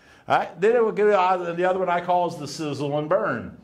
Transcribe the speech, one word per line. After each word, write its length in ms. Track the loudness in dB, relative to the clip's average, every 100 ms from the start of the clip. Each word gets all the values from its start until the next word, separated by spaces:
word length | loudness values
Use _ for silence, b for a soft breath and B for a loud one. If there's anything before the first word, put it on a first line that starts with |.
| B B B
All 120 | 0
right, 200 | 0 -2
then 160 | 2 2
it 80 |
would 100 | 2
get, 120 | 2 4
uh, 460 | 4 4 0 -2
the 100 | -2
other 140 | 0 0
one 100 | 0
I 140 | -2
call 260 | 0 0 0
is 80 | -4
the 100 | -10
sizzle 520 | -8 -6 -4 -4 -2
and 100 | 0
burn. 480 | 0 0 -4 -8 -14